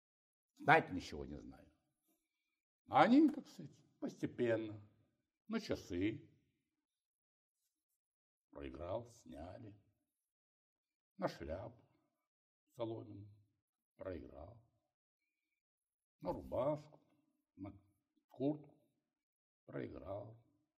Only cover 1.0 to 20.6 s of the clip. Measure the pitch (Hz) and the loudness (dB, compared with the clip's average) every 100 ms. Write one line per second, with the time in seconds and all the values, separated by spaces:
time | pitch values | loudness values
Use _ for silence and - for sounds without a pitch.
1 | - 76 69 71 52 64 - _ _ _ | -6 -8 -8 -10 -12 -18 -20 _ _ _
2 | _ _ _ _ _ _ _ _ - 131 | _ _ _ _ _ _ _ _ 4 8
3 | 180 262 311 262 - - 151 - - _ | 10 10 10 6 -8 -14 -16 -16 -20 _
4 | 285 - 127 - 120 113 110 104 - _ | -8 -4 -4 0 2 2 0 -8 -16 _
5 | _ _ _ _ - 220 - 101 - 87 | _ _ _ _ -8 -6 -4 -6 -4 -2
6 | 101 143 - - _ _ _ _ _ _ | -2 -2 -12 -20 _ _ _ _ _ _
7 | _ _ _ _ _ _ _ _ _ _ | _ _ _ _ _ _ _ _ _ _
8 | _ _ _ _ _ - 69 69 85 110 | _ _ _ _ _ -12 -12 -10 -6 -6
9 | 117 - 85 71 85 - 113 104 _ _ | -8 -18 -18 -14 -14 -14 -18 -20 _ _
10 | _ _ _ _ _ _ _ _ _ _ | _ _ _ _ _ _ _ _ _ _
11 | _ - 185 - 73 82 123 - - _ | _ -6 -6 -4 -8 -8 -10 -16 -20 _
12 | _ _ _ _ _ _ _ - 113 113 | _ _ _ _ _ _ _ -8 -6 -6
13 | 107 104 101 - _ _ _ _ _ - | -10 -14 -16 -20 _ _ _ _ _ -12
14 | 95 87 62 69 95 117 - _ _ _ | -8 -8 -10 -16 -18 -18 -20 _ _ _
15 | _ _ _ _ _ _ _ _ _ _ | _ _ _ _ _ _ _ _ _ _
16 | _ _ - 131 67 85 135 151 - - | _ _ -4 -4 -4 0 0 -2 -6 -20
17 | _ _ _ _ _ - 98 - - _ | _ _ _ _ _ -16 -16 -16 -20 _
18 | _ _ _ - 135 151 - - _ _ | _ _ _ -2 0 0 -8 -20 _ _
19 | _ _ _ _ _ _ - 69 62 67 | _ _ _ _ _ _ -12 -8 -8 -10
20 | 78 101 117 - - _ | -8 -8 -10 -16 -20 _